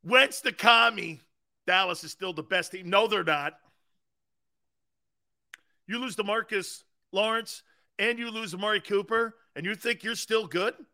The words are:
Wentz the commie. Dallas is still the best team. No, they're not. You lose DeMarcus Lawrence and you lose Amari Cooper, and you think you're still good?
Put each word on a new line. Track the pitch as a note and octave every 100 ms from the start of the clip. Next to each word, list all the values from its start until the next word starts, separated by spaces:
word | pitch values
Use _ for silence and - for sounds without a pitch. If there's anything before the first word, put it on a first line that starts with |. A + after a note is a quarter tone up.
Wentz | E3+ B3 C#4 -
the | C4
commie. | - A#3 A#3 A#3 G#3+ E3+ D#3 _ _ _ _ -
Dallas | F#3 F#3 E3+
is | D#3
still | - F#3+
the | D#3
best | D3+ F#3 E3+
team. | F#3+ F3+
No, | G3 A3
they're | G#3
not. | E3 D3+ C#3+ - _ _ _ _ _ _ _ _ _ _ _ _ _ _ _ _ _ _ _ - _ _ -
You | A#3
lose | B3+ G3
DeMarcus | G3+ A3 G#3+ G#3 - - _ _ _
Lawrence | F#3 G#3+ A3+ A3 - _ _ _ -
and | G#3+ A#3+
you | A#3
lose | A3 A3
Amari | F3+ G#3 G#3
Cooper, | - G3+ G3+ A3+ A3+ _ _
and | - F3
you |
think | G#3+ A#3 A#3
you're | G#3+
still | A#3 - A3 F#3+
good? | F3 G#3 - C#4+